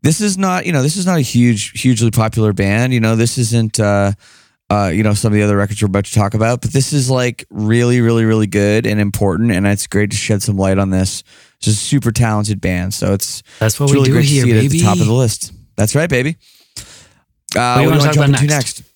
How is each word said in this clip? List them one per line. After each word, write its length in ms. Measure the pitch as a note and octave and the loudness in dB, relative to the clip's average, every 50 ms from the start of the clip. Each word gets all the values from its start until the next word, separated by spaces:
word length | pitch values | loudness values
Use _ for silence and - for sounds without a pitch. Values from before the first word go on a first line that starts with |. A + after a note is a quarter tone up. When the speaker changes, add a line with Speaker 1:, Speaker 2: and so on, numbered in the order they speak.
Speaker 1:
this 180 | - D3 D#3+ - | 2 2 0 2
is 180 | G#3 G#3 F#3+ F#3 | 0 -2 -2 0
not, 260 | G3 F#3 F3+ F#3 - | -2 -2 -2 -2 -2
you 60 | - | -2
know, 100 | E3+ C#3 | 0 0
this 140 | C3 D3 D#3 | 0 0 -2
is 80 | G3+ F3+ | -2 -2
not 120 | F#3 F#3 E3 | 0 0 0
a 40 | |
huge, 560 | C3 - - A#2+ A#2+ A#2+ A#2 G2+ - - - - | 0 0 2 2 2 2 2 0 -4 -8 -10 -2
hugely 300 | - B2+ B2 G#2+ A#2 A2+ | 0 0 2 2 0 0
popular 420 | G#2+ - A2 A2 - A2+ G#2+ G#2+ | 2 0 0 0 0 0 0 0
band. 400 | G2+ F#2 G2 G2 G2+ A2 A#2+ B2+ B2+ | 0 0 0 0 0 0 0 0 0
You 60 | A#2+ | 0
know, 160 | A2 A2 A2+ | 0 0 2
this 200 | A2 A2+ A#2 - - | 2 0 0 0 -2
isn't, 420 | A#2+ G#2+ A#2+ A#2 A2+ G#2+ - - | -2 0 0 0 -2 -2 -2 -2
uh, 320 | G#2+ G#2 G2+ G2+ G2+ G2+ G2+ _ _ - _ _ _ _ _ _ _ _ | 0 0 2 0 0 -2 -2 _ _ -20 _ _ _ _ _ _ _ _
uh, 200 | G2+ G#2 G2+ F#2 E2 | -2 0 0 0 0
you 80 | G2+ | 0
know, 120 | A2 G#2+ G#2 | 2 2 0
some 180 | G#2 - A2+ | 0 0 0
of 20 | G#2 | 2
the 60 | G#2 | 2
other 140 | G#2 G#2 G#2 | 2 2 2
records 260 | G2+ G2+ G2 G#2 - | 0 0 -2 -2 -4
we're 40 | A2 | -4
about 180 | G2+ F#2 G2+ G2 | 0 0 -2 -2
to 60 | - - | 0 0
talk 180 | G#2+ G2+ G2 - | 0 0 0 0
about, 260 | A2 A2 A2+ B2 A#2+ | 0 0 0 -2 -2
but 100 | - A#2 | -4 -2
this 200 | - C#3 C3 - | -2 -2 -2 0
is, 180 | D3+ D3 C3 B2+ | -2 -2 0 0
like, 340 | C3+ B2+ B2 B2 A2+ - - _ | 0 0 0 -2 -4 -8 -16 _
really, 500 | - - G#2+ G#2+ A2+ A#2+ A#2+ A#2+ B2 B2 | -8 -4 -2 0 2 2 2 2 2 2
really, 240 | A#2 A2+ A#2 A#2 A2+ | 2 2 2 2 2
really 220 | A2 A2 A2 G#2+ | 2 2 2 0
good 400 | G2+ G2+ G#2 G2+ G2+ G#2 A2 A2+ | 0 0 0 2 2 2 0 0
and 120 | G#2+ G#2 G#2+ | 0 -2 0
important. 500 | G#2 G2+ G2+ - G#2 G2 F2 F2+ A2+ A#2 | -2 -2 -2 -2 -2 0 0 0 0 0
And 160 | G2 F2+ G2 | 0 0 0
it's 200 | G2+ G2+ G2+ - | 0 0 -2 -4
great 240 | - - G#2 G#2 G2+ | -4 -2 -2 -2 -2
to 60 | - | -4
shed 260 | G#2+ - - A2 G2 | -6 -2 -2 -2 -2
some 140 | - - G#2 | -2 -4 -2
light 220 | F#2+ F#2+ F#2+ F#2+ F#2+ | 0 0 0 2 0
on 120 | G2 F#2+ | 0 0
this. 320 | F#2+ F#2 F#2+ F#2 - - - _ - - - _ _ _ | 0 0 0 -2 -4 -8 -14 _ -20 -20 -20 _ _ _
It's 80 | - A2 | -2 -2
a 60 | G#2+ | -2
super 380 | G#2 - - - C#3 - A#2 | -2 -2 -2 -2 0 0 0
talented 480 | G#2+ - A#2+ A2+ G#2+ G#2 G#2 G#2+ G#2 F#2 | 0 0 0 0 0 -2 -2 -2 -4 -4
band. 340 | - F#2+ F#2 F2 F2+ F#2 G2+ | -2 -4 -2 -2 -4 -6 -6
So 180 | - - F#2+ G2 | -4 -2 -2 -2
it's, 280 | F#2+ - - - - _ _ - - | -2 -4 -6 -10 -14 _ _ -6 -2
Speaker 2:
That's 200 | A2 A2 - - | -2 -2 0 0
what 60 | C#3+ | 0
Speaker 1:
it's 60 | C#3 | 2
Speaker 2:
we 40 | C#3+ C#3+ | 2 4
Speaker 1:
really 80 | C3+ C3 | 4 4
Speaker 2:
do 40 | C#3 | 4
Speaker 1:
great 100 | E3 D#3 | 2 2
Speaker 2:
here, 180 | C#3 D3 C#3 B2 | 2 2 2 2
Speaker 1:
to 60 | B2 | 2
see 0 | |
it 20 | A#2 A2 | 2 2
Speaker 2:
baby. 40 | G#2+ | 2
Speaker 1:
at 60 | C#3 | 2
the 80 | C3+ E3 | 2 2
top 160 | E3+ G#2+ G2+ F#2 | 2 2 2 2
of 60 | - | 2
the 60 | G#2+ | 2
list. 400 | A2+ B2+ C3 A2 - - - - - - - _ _ | 2 2 2 0 -2 -6 -10 -14 -16 -20 -20 _ _
That's 180 | - G#2 A2 - | -2 -2 0 0
right, 140 | C#3+ D#3+ F3 | -2 -2 0
baby. 280 | C#3 B2 B2+ D3+ E3 _ _ _ _ _ _ _ _ - - - - - - _ _ _ _ _ _ _ _ - - | 0 -2 -2 -2 -6 _ _ _ _ _ _ _ _ -20 -20 -20 -20 -20 -20 _ _ _ _ _ _ _ _ -6 -4
Uh, 200 | - A#2+ B2 B2 | -2 0 0 2
Speaker 2:
What 20 | |
do 60 | C3 | 2
you 20 | C#3+ | 2
Speaker 1:
what 0 | |
do 0 | |
Speaker 2:
wanna 0 | |
Speaker 1:
you 60 | C#3+ | 2
wanna 80 | C#3 D3 | 2 2
Speaker 2:
talk 160 | C#3 D3 D3+ | 2 2 2
Speaker 1:
jump 20 | |
Speaker 2:
about 120 | D3+ D3 C#3 C#3 - | 2 4 4 2 2
Speaker 1:
into 40 | C#3+ | 2
Speaker 2:
next? 340 | D3 D3+ D3 B2+ - - - | 0 0 -2 -2 -4 -8 -14
Speaker 1:
next? 20 | - _ _ | -18 _ _